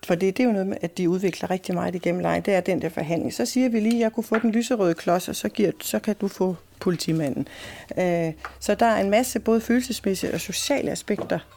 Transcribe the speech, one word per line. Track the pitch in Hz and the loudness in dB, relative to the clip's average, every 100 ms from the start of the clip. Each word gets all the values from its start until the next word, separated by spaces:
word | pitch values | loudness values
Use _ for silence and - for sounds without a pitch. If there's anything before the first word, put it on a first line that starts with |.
| - | 0
For | 175 | 0
det, | 190 190 | 2 2
det | |
er | 254 | 2
jo | |
noget | 202 190 | 2 0
med, | 196 | -2
at | 170 - | -6 0
de | 180 | 0
udvikler | 185 190 165 180 | 2 0 -2 -4
rigtig | 185 - 175 | -4 -2 -2
meget | 180 180 | -2 -2
igennem | 170 175 | -2 0
legen. | 170 170 | 0 0
Det | 170 | 2
er | 190 | 2
den | 180 180 | 2 -2
der | 160 | -2
forhandling. | 175 156 170 - | -4 -2 -2 -2
Så | - 240 | -2 -2
siger | 254 254 | 2 2
vi | 226 | 2
lige, | 214 233 | 2 2
"Jeg | 220 | 2
kunne | 226 | 0
få | 220 220 | 0 0
den | 233 | 2
lyserøde | 220 233 240 185 | 0 0 2 2
klods, | 165 - 185 - | 2 2 0 0
og | - | -4
så | 214 | -4
giver, | - 202 - | 0 0 0
så | - 214 | -4 -2
kan | - 208 | -2 -2
du | 196 | -4
få | - 185 180 - - | 0 -2 -2 -10 -4
politimanden." | - 170 - 160 147 - 139 - - - - - | -2 -2 0 0 0 -2 -6 -8 -16 -16 -8 -2
Øh, | 180 170 165 156 - - | 2 2 0 -4 -12 -8
så | - 208 | -2 2
der | 233 | 4
er | 208 | 4
en | 196 | 4
masse | 208 254 226 | 2 2 -2
både | 226 226 | 2 2
følelsesmæssige | 226 240 247 226 - 190 - | 4 0 2 -4 -2 -2 -2
og | - | -4
sociale | - 180 - 285 - | -4 -6 0 0 0
aspekter | - - 208 - 175 - | -4 -4 -4 -2 -4 -4